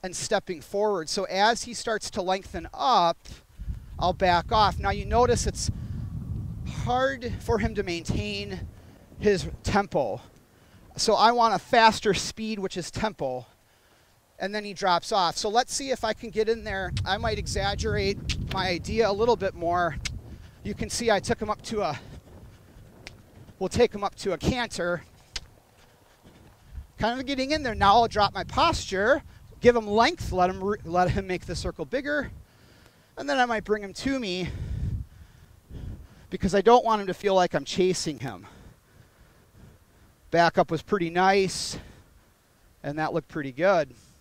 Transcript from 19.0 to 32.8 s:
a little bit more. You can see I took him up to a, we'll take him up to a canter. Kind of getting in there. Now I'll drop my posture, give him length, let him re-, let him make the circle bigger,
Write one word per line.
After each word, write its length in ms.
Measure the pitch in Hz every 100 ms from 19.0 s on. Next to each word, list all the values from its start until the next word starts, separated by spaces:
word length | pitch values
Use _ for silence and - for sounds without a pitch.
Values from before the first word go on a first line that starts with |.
| 214
a 40 |
little 240 | 202 233 214
bit 180 | 190
more. 420 | 170 170 175 170 143 - - - - - -
You 100 | 202
can 160 | 202 220
see 200 | - 233
I 80 | 196
took 220 | - 233
him 80 | 214
up 140 | 202
to 180 | - 220
a, 180 | 175 135 - - - - - - - - - - - - - - - -
we'll 120 | 185
take 240 | - 240
him 100 | 214
up 120 | 202 -
to 160 | 196
a 60 | 165
canter. 640 | - 254 233 - 175 175 - - - - - - _ _ - _ _ _ - - - _ - - - -
Kind 200 | 214 247
of 60 | 262
getting 260 | 269 262
in 100 | 311
there. 120 | 262
Now 200 | 208 196
I'll 140 | 220 226
drop 260 | 208 196
my 100 | 190
posture, 800 | 175 - 330 320 - 190 214 294 - - - -
give 140 | 240
him 120 | 240 214
length, 460 | 208 254 359 -
let 180 | 185 180
him 120 | 190
re-, 160 | 190 208
let 260 | 165 175 180
him 160 | 202 190
make 200 | 175 -
the 100 | 165
circle 280 | 185 -
bigger, 460 | 156 262 285 294 240 - - _ _ -